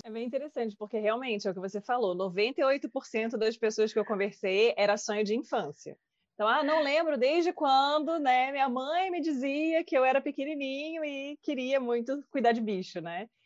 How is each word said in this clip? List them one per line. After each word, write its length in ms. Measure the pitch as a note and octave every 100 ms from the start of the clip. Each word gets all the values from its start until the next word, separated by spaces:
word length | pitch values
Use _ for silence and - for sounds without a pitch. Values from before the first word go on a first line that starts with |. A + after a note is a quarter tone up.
| A3+
É 40 |
bem 160 | A3+ A#3+
interessante, 520 | C4 D4+ B3+ A3+ G#3
porque 200 | G#3 A3+
realmente 480 | G#3+ A3+ C4 G3+ G3+
é 60 |
o 20 |
que 60 | F3+
você 220 | F#3+ G3+
falou, 340 | A3+ B3 G3 F3+
noventa 460 | F#3+ F3+ A3+ D4+
e 20 |
oito 260 | C4+ C#4 -
por 160 | C4 -
cento 320 | A3 A3+ A#3
das 200 | A3 A3+
pessoas 340 | A3 G#3+ G#3+
que 80 | A3
eu 60 | G3+
conversei 680 | G3 G3+ - F#3+ G3 A3+ -
era 180 | G3+ G#3+
sonho 300 | - G#3 G#3
de 100 | A#3
infância. 640 | - A#3+ D#3+ - D3+ - _ _ _ -
Então, 120 | G#3+
"Ah, 160 | C#4
não 180 | D4 D#4
lembro 360 | C#4 D#4 E4 C4+
desde 340 | C4 E4+ E4+
quando, 640 | F4 C#4+ C4+ C#4+ D4+ D4+ E4
né, 320 | C#4 B3+ C4
minha 180 | C#4 C4+
mãe 420 | B3 C4+ F4 F#4+
me 80 | F4
dizia 640 | D#4 C4 C4+ C#4+ D#4+ E4
que 140 | E4+ C#4
eu 80 | C4
era 160 | C4+
pequenininho 840 | C#4 C#4+ C#4 D4 C4+ C4+ D#4 E4
e 340 | D4 C#4 C#4 D4
queria 400 | - C4 B3+ C#4
muito 420 | A#3+ A#3+ A#3 C#4+ -
cuidar 220 | C4+ A#3
de 80 | A#3
bicho", 400 | A3 F#3+ F#3 F3+
né? 260 | E3 F3 A#3 _